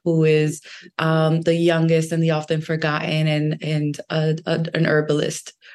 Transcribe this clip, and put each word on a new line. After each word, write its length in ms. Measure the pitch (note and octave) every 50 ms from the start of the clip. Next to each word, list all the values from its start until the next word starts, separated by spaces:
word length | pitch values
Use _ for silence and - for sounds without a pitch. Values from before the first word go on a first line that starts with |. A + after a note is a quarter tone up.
| -
who 180 | F3 E3 D#3+ D#3
is, 380 | D#3 D#3 D3+ D3+ D#3 D3 - - - - - - F#3 - -
um, 420 | E3 D#3+ D#3+ D#3+ D#3 D#3 D#3+ E3
the 140 | E3 E3+ E3
youngest 580 | E3+ E3+ E3+ E3 D#3+ E3 E3 E3 D#3+ D#3+ D#3+ E3+
and 100 | E3 E3
the 80 | E3
often 300 | D#3 D3+ D#3 - E3 D#3
forgotten 640 | D#3 - D#3+ D#3+ E3 D3+ D3+ D3+ D#3+ - D#3 D#3 D#3 D#3
and, 340 | D3+ D3+ D3+ D3+ D#3 -
and 380 | - D3+ D#3 D3+ D3 D3 D3 - - -
a, 280 | E3 D#3+ D#3 D#3+ D#3 D#3+ -
a, 200 | - E3 E3 E3 D#3+ -
an 120 | E3 E3
herbalist, 640 | D3+ D3+ D3+ D3+ D#3 D3 D3 - - D#3 - - - - _ _ -